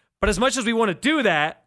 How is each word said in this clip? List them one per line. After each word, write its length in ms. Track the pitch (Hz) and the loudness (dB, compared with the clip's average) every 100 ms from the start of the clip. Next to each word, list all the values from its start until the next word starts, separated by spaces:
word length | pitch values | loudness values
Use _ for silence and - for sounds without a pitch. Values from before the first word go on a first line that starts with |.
| _ _ | _ _
But 100 | 196 | -2
as 80 | 180 | 0
much 180 | 262 254 | 0 0
as 80 | |
we 80 | 220 | -2
want 180 | 226 220 | 0 0
to 40 | |
do 300 | 170 269 311 | 0 0 0
that 400 | 220 156 156 - | 2 0 -2 -6